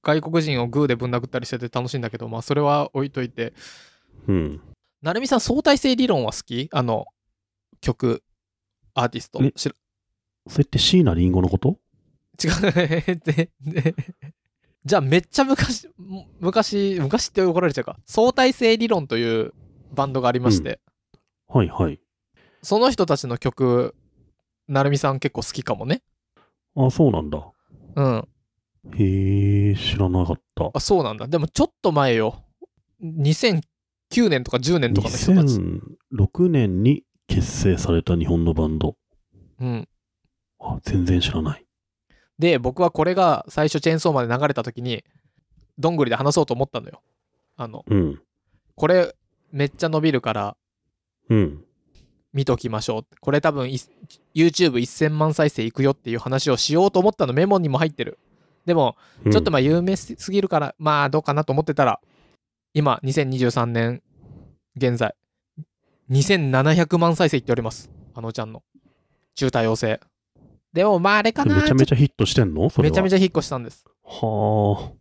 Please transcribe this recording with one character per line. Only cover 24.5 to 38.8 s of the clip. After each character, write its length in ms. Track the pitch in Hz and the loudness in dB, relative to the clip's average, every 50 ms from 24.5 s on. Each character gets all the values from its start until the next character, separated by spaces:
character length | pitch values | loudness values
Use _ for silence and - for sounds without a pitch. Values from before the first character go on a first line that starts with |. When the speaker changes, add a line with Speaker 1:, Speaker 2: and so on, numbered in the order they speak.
| _ _ _ | _ _ _
Speaker 1:
な 160 | - 139 135 | -4 -2 0
る 80 | 139 143 | 0 2
み 80 | 143 139 | 0 0
さ 140 | - 143 | 0 -2
ん 80 | 135 135 | -4 -2
結 140 | - 143 _ | -6 -6 _
構 80 | - | -4
好 100 | - - | -8 -8
き 100 | - - | -8 -8
か 140 | - - 117 | -6 -6 -6
も 100 | 98 104 | -6 -2
ね。 160 | 127 165 262 _ _ _ _ _ _ _ _ _ _ _ _ _ _ _ | -4 -4 -4 _ _ _ _ _ _ _ _ _ _ _ _ _ _ _
Speaker 2:
あ、 160 | - 127 131 | 0 0 0
そ 180 | - - 165 135 | 4 4 4 4
う 40 | |
な 100 | 101 82 | 4 0
ん 80 | 78 73 | -4 -6
だ。 220 | 76 73 76 - _ _ _ _ - - - - - | -8 -8 -10 -12 _ _ _ _ -20 -20 -20 -10 -4
Speaker 1:
う 60 | - | -2
ん。 260 | 139 131 120 110 - _ _ _ _ _ _ _ _ _ _ _ _ - - | 0 0 0 -2 -6 _ _ _ _ _ _ _ _ _ _ _ _ -14 -2
Speaker 2:
へ 20 | - 104 95 95 98 98 95 98 101 101 101 101 101 101 104 | 0 0 2 2 2 2 2 2 2 2 2 2 2 2 2
ー、 40 | 101 | 0
知 200 | 104 - - - - | 0 -2 -4 -2 0
ら 100 | 101 92 | 0 0
な 180 | 90 90 90 | 2 0 0
か 60 | 82 | 0
っ 80 | 85 - _ _ _ | -4 -8 _ _ _
た。 160 | - - - - | -6 -6 -4 -4
Speaker 1:
あ、 60 | 139 | -6
そ 200 | - - 208 180 | 0 2 2 2
う 40 | 147 | 2
な 100 | 110 110 | -2 -4
ん 20 | |
だ。 120 | 110 113 131 | -8 -8 -4
で 100 | 156 165 | -2 -2
も 80 | 147 | -2
ち 140 | 156 _ - | -2 _ -2
ょ 40 | 294 | -2
っ 80 | - _ _ | -2 _ _
と 120 | - 208 | -4 0
前 220 | 160 147 139 131 120 | 2 2 2 2 2
よ。 300 | 113 110 110 - - - _ _ _ - _ _ _ _ _ _ _ | 2 2 0 -4 -8 -20 _ _ _ -20 _ _ _ _ _ _ _
二 360 | - 165 160 160 139 143 156 | -14 -10 -6 -2 0 0 2
千 280 | - - 233 196 160 - _ _ _ _ _ _ _ _ _ | 2 2 0 0 0 -4 _ _ _ _ _ _ _ _ _
九 180 | - 247 240 208 | 0 2 2 4
年 140 | 156 131 | 2 0
と 80 | 123 - | -2 -2
か 80 | - 123 | -4 -2
十 200 | 127 147 180 170 | 0 2 2 2
年 140 | 135 117 | 2 2
と 80 | 110 101 | 2 0
か 80 | 101 - | 0 0
の 80 | - | -4
人 160 | - - - | -2 2 4
た 120 | 185 185 156 | 6 6 6
ち。 0 | |
Speaker 2:
二 40 | 139 | 4
千 340 | 123 101 90 87 85 87 - - - _ _ _ | 2 2 0 -2 -4 -6 -10 -14 -20 _ _ _
六 380 | 131 107 98 98 _ - 180 185 | -2 -2 -2 -2 _ 0 0 2
年 340 | 165 139 117 101 92 92 | 4 2 2 2 0 2
に 220 | 104 123 147 - _ _ _ _ _ _ | 2 2 2 2 _ _ _ _ _ _
結 220 | - 95 85 - | -2 -2 -2 -2
成 280 | - - - 101 92 82 | -4 0 2 2 2 2
さ 140 | - - | 0 0
れ 100 | 85 82 | 0 0
た 140 | - - 87 | 0 0 -2
日 100 | 85 80 | 0 0
本 180 | 71 85 85 82 | 0 0 2 2
の 80 | 85 | 0
バ 140 | 80 78 80 | 0 0 0
ン 120 | 76 78 | -2 -2
ド。 180 | 78 | -2